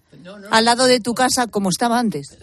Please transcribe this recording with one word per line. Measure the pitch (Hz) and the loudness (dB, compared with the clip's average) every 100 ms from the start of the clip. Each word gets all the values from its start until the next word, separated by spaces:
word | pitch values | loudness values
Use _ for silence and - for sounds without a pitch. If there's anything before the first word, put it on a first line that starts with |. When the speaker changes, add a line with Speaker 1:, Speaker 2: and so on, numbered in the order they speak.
| _ - | _ -20
Speaker 1:
No, | 180 - | -20 -20
no. | - | 0
Speaker 2:
al | 226 233 | 2 2
lado | 240 254 | 2 4
de | 247 | 2
tu | 240 | 0
casa | 226 254 262 240 | 0 0 0 -2
como | 208 196 | -2 -2
estaba | 170 240 233 | 0 0 0
antes? | 226 151 143 - | 0 -4 -10 -18